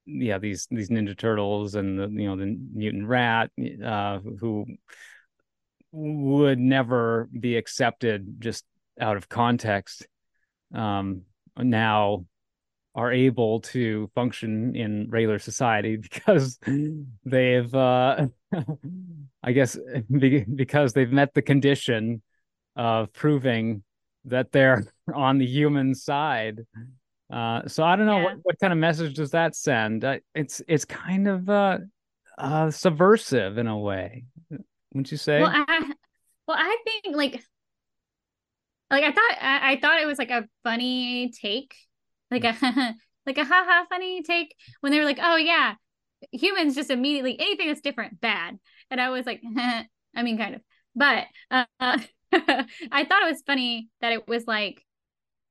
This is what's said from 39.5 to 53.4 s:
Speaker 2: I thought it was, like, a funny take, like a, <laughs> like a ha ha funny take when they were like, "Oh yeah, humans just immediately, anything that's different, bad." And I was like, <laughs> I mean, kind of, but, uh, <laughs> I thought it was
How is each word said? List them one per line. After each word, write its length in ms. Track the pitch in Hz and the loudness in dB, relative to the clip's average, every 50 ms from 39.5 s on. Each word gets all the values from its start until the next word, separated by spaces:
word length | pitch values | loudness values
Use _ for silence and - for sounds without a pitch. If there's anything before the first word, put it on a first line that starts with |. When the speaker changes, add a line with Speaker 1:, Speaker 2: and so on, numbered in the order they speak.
| 269 277 - 269 269 | 0 2 2 2 2
Speaker 2:
I 60 | 262 | 2
thought 200 | - 294 330 330 | 2 2 4 4
it 40 | 311 | 2
was, 140 | 302 285 277 | 0 -2 -4
like, 100 | 254 233 | -4 -2
a 180 | 247 233 226 - _ _ - | -2 -4 -4 -6 _ _ -4
funny 680 | 240 226 233 247 254 254 254 247 247 247 247 247 247 | -4 -2 -2 -2 -2 -4 -4 -4 -4 -4 -4 -6 -6
take, 440 | 240 - - 208 202 254 277 - - - _ _ _ _ _ _ _ _ _ - | -8 -8 -8 -6 -6 -6 -6 -10 -18 -20 _ _ _ _ _ _ _ _ _ -6
like 120 | 247 247 233 | -4 -2 0
a, 100 | 233 226 | -2 -2
<laughs> 420 | - 269 262 220 269 269 233 226 - _ _ _ _ - | 0 -2 0 0 0 -2 -2 -4 -8 _ _ _ _ -8
like 120 | 277 269 294 | -6 -4 -2
a 80 | 294 | 0
ha 180 | 262 349 370 370 339 | 4 4 4 4 6
ha 180 | 349 349 359 349 | 4 2 2 0
funny 320 | 370 359 370 370 370 359 302 | -4 -6 -6 -6 -6 -6 -4
take 320 | - 349 339 330 302 _ _ _ - - _ | -2 -2 -2 -2 -4 _ _ _ -20 -14 _
when 100 | - 277 | -2 0
they 80 | 294 302 | 2 2
were 60 | 302 | 2
like, 140 | 294 294 - | 2 0 0
"Oh 140 | - 339 339 | 2 2 2
yeah, 400 | 320 311 330 339 320 269 226 202 - _ _ _ _ _ _ _ _ - - | 4 4 2 2 2 2 0 -2 -6 _ _ _ _ _ _ _ _ -20 -16
humans 440 | - 233 311 381 392 381 330 294 262 | -6 -2 -2 0 0 2 0 0 0
just 140 | 277 302 - | -2 -2 -4
immediately, 500 | 269 240 254 285 294 277 254 262 226 - | -2 -2 0 -2 -2 -2 -2 -4 -4 -2
anything 280 | 311 392 392 349 359 302 | -2 -2 -2 -2 -2 -4
that's 140 | 294 - | -4 -4
different, 380 | - 285 - - 208 - - - | -6 -8 -6 -6 -10 -12 -10 -6
bad." 380 | - 226 208 180 170 175 175 - _ _ _ _ - - | -4 -4 -2 -4 -4 -8 -12 -16 _ _ _ _ -14 -8
And 80 | 262 254 | -4 -2
I 100 | 247 262 | -2 -2
was 160 | 254 254 247 | -2 -4 -6
like, 160 | 247 220 - - 233 | -8 -10 -10 -10 -8
<laughs> 80 | 214 254 | -6 -4
I 680 | 240 247 240 226 - - _ _ _ _ - 233 240 | -2 -2 -4 -4 -8 -12 _ _ _ _ -8 -6 -4
mean, 140 | 240 220 214 | -4 -2 -4
kind 180 | 220 196 - | -4 -6 -8
of, 60 | - - _ _ _ _ _ - | -12 -18 _ _ _ _ _ 0
but, 300 | 247 285 285 240 214 - - _ - - - | 4 4 6 6 4 0 -4 _ -20 -6 -2
uh, 120 | - 254 240 - _ - | 0 0 0 -2 _ -4
<laughs> 0 | |
I 1300 | 254 247 - 262 - - _ _ _ - - 330 - - 262 240 254 - - - 349 226 247 277 311 | -2 0 0 0 -2 -6 _ _ _ 0 0 2 2 2 0 0 -2 -6 -10 -16 -8 -4 -2 -2 0
thought 180 | 302 381 403 415 | 2 4 4 4
it 80 | 330 | 2
was 120 | 294 - | 0 -2